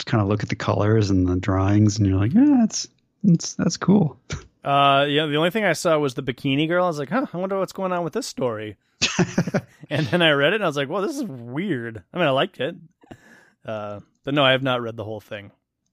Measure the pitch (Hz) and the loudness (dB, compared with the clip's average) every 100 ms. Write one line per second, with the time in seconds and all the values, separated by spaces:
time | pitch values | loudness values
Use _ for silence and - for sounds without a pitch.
0 | - 113 98 104 - - - 104 104 110 | -2 0 2 0 -2 -4 -2 0 2 2
1 | 98 95 90 90 92 95 95 104 107 101 | 2 2 2 0 0 0 2 4 4 4
2 | 98 95 101 190 294 269 220 - - _ | 2 2 2 4 4 4 2 -2 -10 _
3 | _ _ 202 165 - - - - - 202 | _ _ 2 2 0 -4 -4 -2 2 4
4 | 156 - - - - _ 143 139 139 139 | 2 -4 -10 -10 -10 _ -2 4 4 4
5 | 143 143 156 147 175 220 202 156 180 156 | 4 0 0 0 0 0 0 0 2 2
6 | 147 123 135 123 143 135 160 175 180 147 | 0 -4 -6 -6 -2 0 0 0 0 -2
7 | 131 220 294 254 285 294 - - 190 175 | -4 -4 -4 -6 -4 -4 -4 -6 -4 -4
8 | 170 226 - - 123 107 107 104 _ _ | -4 -6 -8 -6 -6 -4 -8 -14 _ _
9 | - - 175 - - 196 - _ 147 147 | -4 -2 -2 -2 -4 -4 -6 _ -6 -4
10 | 139 175 165 139 143 214 185 143 135 185 | -2 2 4 4 2 2 0 -2 -2 -4
11 | - 277 220 131 120 135 208 131 117 110 | -4 -6 -8 -10 -10 -6 -4 -4 -6 -12
12 | - 175 160 135 180 - 139 - 160 _ | -12 -2 0 2 -2 -4 -8 -8 -18 _
13 | _ - _ - _ _ - 110 104 101 | _ -20 _ -20 _ _ -12 -10 -8 -12
14 | - _ - 147 135 131 135 123 117 113 | -16 _ -4 2 4 4 0 -2 -4 -8
15 | 107 107 - 104 101 - _ _ _ | -10 -12 -12 -14 -14 -20 _ _ _